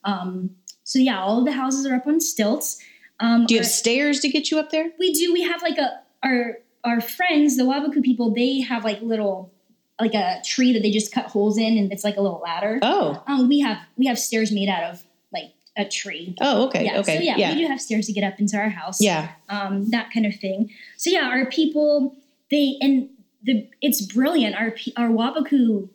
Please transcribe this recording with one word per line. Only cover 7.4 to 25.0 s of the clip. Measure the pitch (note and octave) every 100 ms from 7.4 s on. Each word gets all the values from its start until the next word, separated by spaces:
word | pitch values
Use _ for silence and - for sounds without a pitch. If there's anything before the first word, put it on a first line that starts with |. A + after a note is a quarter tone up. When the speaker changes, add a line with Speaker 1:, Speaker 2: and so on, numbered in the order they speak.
| D4 B3+
Speaker 1:
the |
Wabaku | B3+ C#4 D4+ C#4+
people, | B3+ A#3+ A#3
they | A3+ B3+ C4+
have, | A#3+ A#3 A3
like, | G#3
little, | A3+ A3 G3+ F#3+ F#3+ _ _ _ _ -
like, | A3+
a | A3 F#3 F#3 -
tree | - B3+
that | A3+
they | G#3+
just | G#3 G#3
cut | - -
holes | G#3 G#3 G#3+
in, | A3 A3+
and | G3
it's | G3 G#3
like | G3+
a |
little | G3 E3
ladder. | E3+ E3+ G#3 A#3
Speaker 2:
Oh. | A#3 F#4+ D#3+ C#3+ -
Speaker 1:
Um, | F3+ B3
we | C#4+
have, | C4+ G#3+ - -
we | C4
have | A#3
stairs | - A3+ A3
made | G#3 G3
out | F3+
of, | E3+ F3 _ _ _
like, | F3+ - _ _ G#3+
a |
tree. | G3+ - G3+ D3+ F3 F3+
Speaker 2:
Oh, | C#4 G#3+ C4
okay, | F#3 G#3
Speaker 1:
Yeah, | F#3+
Speaker 2:
okay, | G3 D#3+
Speaker 1:
so, |
yeah, | E4+ G3
Speaker 2:
yeah. | F3 C#4+
Speaker 1:
we |
do | E4
have | C4
stairs | - A3 G#3
to |
get | G#3
up | G3+ G3
into | G#3 G#3
our | G#3+
house. | F3 E3 F#3+
Speaker 2:
Yeah. | G#3 D#3+ E3 - -
Speaker 1:
Um, | G3+ G3 G3 G#3
that | A#3 -
kind | A#3 G#3+
of | F#3+
thing. | F#3+ F#3+ G#3+ - - -
So, | E4+
yeah, | F4+ C4
our | B3+ C4
people, | D#4+ D#4 D4 D4+ D4 C4 - _ _ _
they, | D4 C#4 C#4
and | C#4 C4+ C4+ _ _ _
the, | G#3+ A3+ - _
it's | C#4+ -
brilliant. | F#3+ G#3 C4+ E4+ A3 F#3+
Our | A3
pe-, | A3+ -
our | -